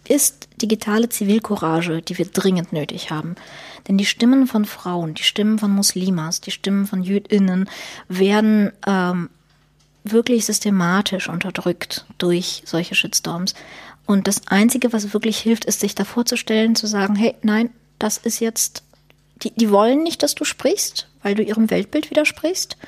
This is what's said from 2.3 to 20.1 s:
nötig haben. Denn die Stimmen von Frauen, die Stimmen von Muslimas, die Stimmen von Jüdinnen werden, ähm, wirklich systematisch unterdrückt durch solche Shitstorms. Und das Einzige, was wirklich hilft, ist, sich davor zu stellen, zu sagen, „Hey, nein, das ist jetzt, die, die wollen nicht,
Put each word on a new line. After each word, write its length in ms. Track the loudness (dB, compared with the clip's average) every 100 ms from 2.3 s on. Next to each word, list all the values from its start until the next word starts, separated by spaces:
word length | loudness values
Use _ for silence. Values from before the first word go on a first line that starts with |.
| 0 2 2 -2
nötig 380 | -4 -6 -8 -8
haben. 240 | -8 -8 -12 -16 -20 -20 -10 0
Denn 100 | 2
die 80 | 2
Stimmen 420 | 2 4 6 4
von 180 | 2 -2
Frauen, 480 | -4 -6 -4 -4
die 100 | -4
Stimmen 360 | -2 0 0 2
von 120 | 2
Muslimas, 720 | 2 0 0 0 -2 -2 -6
die 100 | -8
Stimmen 360 | -6 -2 -2 0
von 160 | -4
Jüdinnen 640 | -2 -2 2 2 4 2 -2 -8 -16 -16 -6
werden, 640 | 2 4 4 4 4 2 -2 -2
ähm, 420 | 0 0 -2 -6 _ _ _ _ _ _ _
wirklich 420 | 0 0 2 2 0
systematisch 800 | -2 0 2 2 2 0 -4 -4
unterdrückt 760 | -2 -2 0 -2 -4 -6 -12 -12 -4
durch 460 | 0 0 -2 -8 -6
solche 300 | -4 -2 -2
Shitstorms. 580 | -2 -2 -4 -6 -6 -8 -12 -20 -20 -10 0
Und 200 | 2 2
das 200 | -2 0
Einzige, 460 | 4 4 4 0
was 200 | 0 -2
wirklich 260 | -2 -2 -2
hilft, 260 | 0 0 0
ist, 140 | -2
sich 160 | -2 -2
davor 300 | -4 -2 -2
zu 120 | -2
stellen, 380 | 0 2 2 2
zu 100 | 0
sagen, 300 | 0 0 2
„Hey, 200 | 0 0
nein, 300 | 0 0 0 _ _ -6
das 200 | -4 -2
ist 220 | -4 -2
jetzt, 440 | -4 -2 -4 -6 -18 _ _ _ _ -10
die, 100 | -6
die 200 | 0 4
wollen 320 | 6 6 4
nicht, 180 | 0